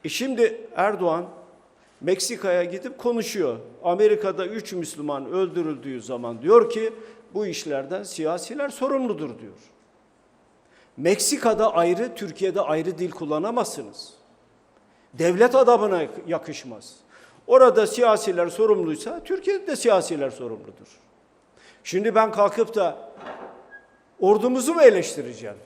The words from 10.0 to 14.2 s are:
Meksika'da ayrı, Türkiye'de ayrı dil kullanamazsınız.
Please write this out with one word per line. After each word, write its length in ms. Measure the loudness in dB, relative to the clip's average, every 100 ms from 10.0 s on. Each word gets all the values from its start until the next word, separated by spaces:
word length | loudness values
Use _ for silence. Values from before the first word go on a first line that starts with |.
| _ _ _ _ _ _ _ _ _ -2
Meksika'da 760 | 0 0 0 0 0 2 2
ayrı, 420 | 2 2 0 -4 -6
Türkiye'de 460 | -12 -4 -4 -2
ayrı 360 | -2 -2 -4 -6
dil 140 | -8
kullanamazsınız. 1000 | -6 -6 -4 -2 -4 -4 -8 -14 -18 -20 _